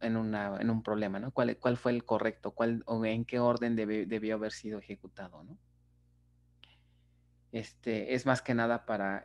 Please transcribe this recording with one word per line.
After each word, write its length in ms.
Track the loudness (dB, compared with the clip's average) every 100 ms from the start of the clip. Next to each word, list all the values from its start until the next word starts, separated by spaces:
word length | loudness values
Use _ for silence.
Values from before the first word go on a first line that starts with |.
en 160 | -2 0
una, 400 | 0 -2 -2 -2
en 120 | 0
un 120 | 0
problema, 380 | 0 0 0 -2
¿no? 100 | -4
¿Cuál, 260 | 0 0 2
cuál 180 | 0 2
fue 160 | 2
el 120 | 0
correcto? 460 | 2 0 0 -2 -6
¿Cuál, 320 | 0 0 0 -2
o 180 | 0
en 200 | 0 0
qué 140 | 0 2
orden 380 | 4 4 2 2
debe-, 300 | 0 0 -2
debió 280 | -2 -2
haber 180 | -2 -4
sido 280 | -6 -8 -8
ejecutado, 640 | -10 -14 -14 -14 -14 -14
¿no? 120 | -18 -20 _ _ _ _ _ _ _ _ _ _ -20 _ _ _ _ _ _ _ _
Este, 600 | -8 -8 -8 -2 -2 0
es 120 | 0 2
más 160 | 2
que 120 | 2
nada 320 | 2 4 2 0
para, 360 | -2 -2 -4